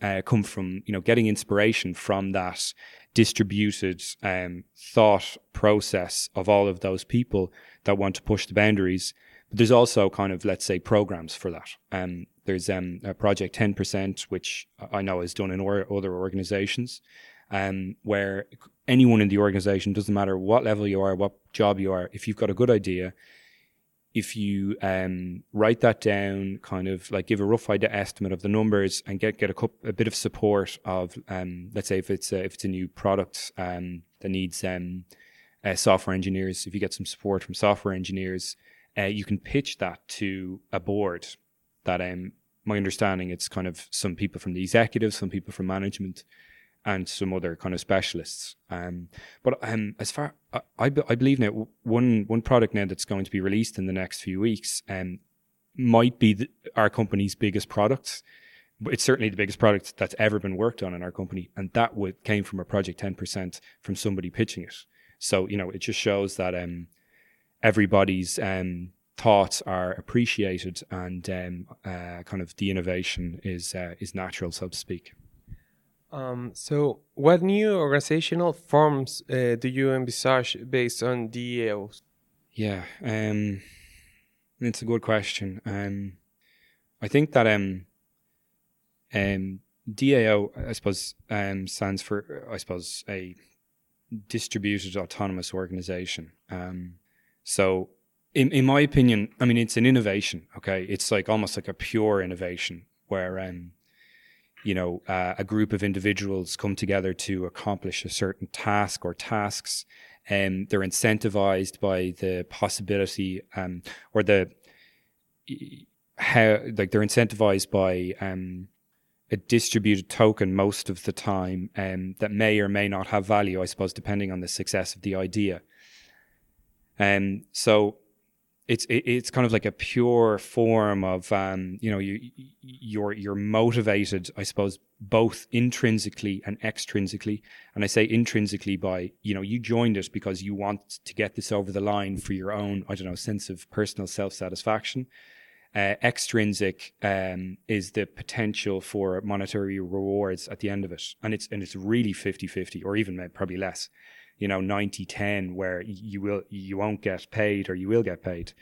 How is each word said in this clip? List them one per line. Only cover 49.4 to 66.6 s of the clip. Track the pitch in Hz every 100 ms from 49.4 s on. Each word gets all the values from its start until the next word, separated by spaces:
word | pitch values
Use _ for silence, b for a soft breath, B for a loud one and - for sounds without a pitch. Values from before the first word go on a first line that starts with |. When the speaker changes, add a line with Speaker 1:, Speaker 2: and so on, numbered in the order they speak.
Speaker 1:
but, | 127 -
um, | 113 113 104 -
as | 104
far, | - 147 - _
I, | 123 - -
I | 139
be-, | 139 -
I | 120
believe | 131 135
now, | 104
w-, | 110 113 _
one, | 117 117 123 110 104
one | 113
product | - 127 110 104
now | 95
that's | 92 -
going | 98 92
to |
be | 98
released | 95 104 113 -
in | 95
the | 92
next | 90 -
few | 95 92
weeks, | 113 104 - - -
um, | 95 92 90 _ _ _ _ _ -
might | 123 117 123 -
be | 110
the, | 101 131 _ - -
our | 107
company's | - 107 98 101
biggest | - 107 98 -
product. | 107 107 135 - - b b b b b -
But | 107
it's | 123
certainly | - 131 107
the | 95
biggest | 101 -
product | 113 101 - -
that's | 95 -
ever | 107 104
been | 98 92
worked | 117 -
on | 95
in | 87
our | 90
company, | 92 92 95 90 -
and | 95
that | 117 117 104
would, | 95 -
came | - 104
from | 95 95
a | 90
project | 101 92 -
ten | 98 92
percent | 90 101 90 - b b
from | - 95
somebody | 107 95 90
pitching | - 113 90
it. | 87 - - b b b
So, | - 98 95
you | 101
know, | 92
it | 95
just | - 107
shows | 110 101 98 -
that, | 90
um, | 90